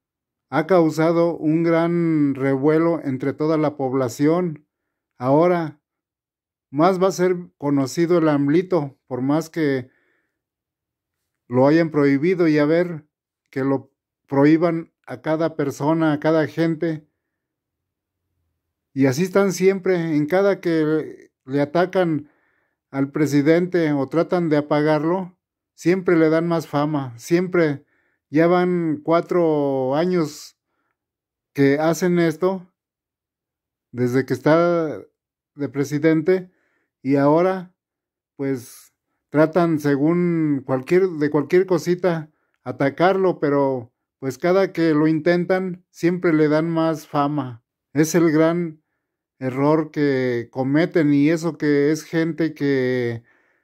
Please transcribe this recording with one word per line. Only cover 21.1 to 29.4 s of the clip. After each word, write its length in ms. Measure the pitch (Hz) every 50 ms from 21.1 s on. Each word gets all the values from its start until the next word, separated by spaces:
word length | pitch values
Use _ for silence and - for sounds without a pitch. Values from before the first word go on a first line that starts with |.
| - - - _ _ _ _
le 160 | 131 131 143
atacan 720 | 143 143 - 170 185 180 180 190 180 170 156 139 - - _ _ _ _ _ _ _ _ _ _ _ _ -
al 180 | 135 139 139
presidente 800 | 139 156 151 131 139 147 135 151 160 170 180 175 180 175 165 151 147
o 160 | 139 135 135
tratan 400 | - 160 165 160 185 180 175 160
de 100 | 151 147
apagarlo, 800 | 147 147 156 147 151 156 151 151 147 160 175 190 185 175 - _ _ _ _ _ _ _ _
siempre 420 | - - 160 180 190 180 190 180
le 140 | 165 160 156
dan 160 | 160 165 170
más 220 | 170 170 165 156 -
fama, 440 | - 143 147 151 156 143 135 127 117 117
siempre. 640 | - - 170 175 185 180 180 180 165 151 139 135 - _ _ _ _ _ _ _ _ _
Ya 180 | 139 147 165
van 540 | 170 180 180 180 180 180 175 170 160 147 - -
cuatro 920 | 156 160 170 175 - 180 180